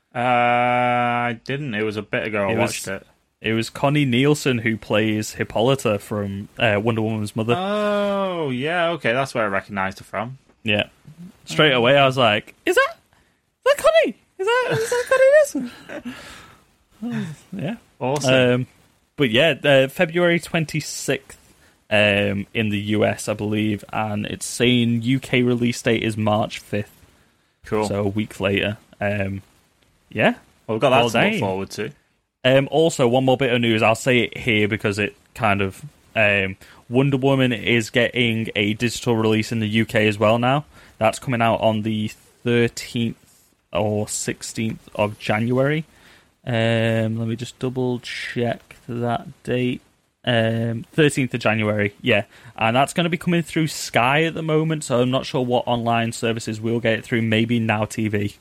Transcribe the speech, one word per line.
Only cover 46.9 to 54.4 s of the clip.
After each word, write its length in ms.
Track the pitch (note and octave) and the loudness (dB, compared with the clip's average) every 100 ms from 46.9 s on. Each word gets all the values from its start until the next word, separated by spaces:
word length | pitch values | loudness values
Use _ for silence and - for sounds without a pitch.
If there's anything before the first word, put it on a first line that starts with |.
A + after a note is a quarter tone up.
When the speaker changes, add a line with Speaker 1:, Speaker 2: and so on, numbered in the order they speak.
| A2+ A2 A2+ | 0 -2 -4
Speaker 2:
let 120 | A2+ | -4
me 80 | A2+ | -6
just 200 | B2 - | -8 -8
double 400 | C3 B2+ B2+ B2 | -6 -4 -4 -4
check 760 | - - - - A#2 - - - - | -8 -10 -8 -4 -4 -4 -10 -20 -10
that 380 | A#2+ A#2+ A#2 - - | -6 -4 -4 -6 -14
date. 380 | - B2 B2 B2+ _ _ _ _ - | -6 -2 -2 -4 _ _ _ _ -2
Um, 600 | A#2+ A2+ A2+ A2+ A#2 - | 0 2 0 -2 -6 -6
thirteenth 420 | - D3+ - B2+ | 2 2 2 -4
of 60 | B2 | -2
January, 560 | A#2+ A2 G#2+ G#2+ G#2 - | 0 0 0 0 -2 -2
yeah. 240 | B2 G#2 - - - - | 0 0 0 -12 -16 -2
And 180 | A2+ B2 | 0 2
that's 160 | C#3 | 0
gonna 140 | - E3+ | 0 -2
be 80 | D#3+ | -2
coming 260 | - E3+ | -2 -2
through 240 | D#3+ - D#3 | -2 -2 -4
Sky 560 | - - B2+ A#2+ C#3+ | -4 -2 0 2 2
at 100 | E3 | 0
the 80 | - | -2